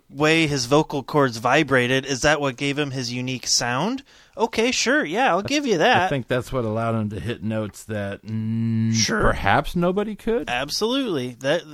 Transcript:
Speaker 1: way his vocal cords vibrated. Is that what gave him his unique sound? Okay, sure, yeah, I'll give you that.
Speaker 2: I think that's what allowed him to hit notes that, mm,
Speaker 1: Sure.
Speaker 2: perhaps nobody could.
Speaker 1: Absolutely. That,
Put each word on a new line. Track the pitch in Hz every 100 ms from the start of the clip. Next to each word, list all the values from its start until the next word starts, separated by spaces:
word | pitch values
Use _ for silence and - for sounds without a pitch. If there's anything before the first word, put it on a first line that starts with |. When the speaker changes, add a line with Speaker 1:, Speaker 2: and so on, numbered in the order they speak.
| _
Speaker 1:
way | 139 156 165 156
his | 143 120
vocal | 147 151 143
cords | 127 151 135 113
vibrated. | 113 143 143 135 123 131 135
Is | 131
that | 151 151
what | 143 123
gave | 143 139
him | 143
his | 131 120
unique | 123 127 127 -
sound? | - 123 123 185 262 - - _ -
Okay, | 226 - 240
sure, | - 226 294 175
yeah, | 190 262
I'll | 175
give | 214 285 285
you | 180
that. | 202 208
Speaker 2:
I | 185
think | 143 113
that's | 127 113
what | 131 113
allowed | 107 117 113
him | 107
to | 104
hit | 90 117
notes | 104 110 104 - -
that, | 107 101 101
mm, | 104 110 110 113 113 113 113
Speaker 1:
Sure. | 113 113 214
Speaker 2:
perhaps | - - 98 117 - 180
nobody | 175 185 214 208
could. | - 226 143
Speaker 1:
Absolutely. | 123 139 - 214 269 254 156 123 117
That, | 131 165 151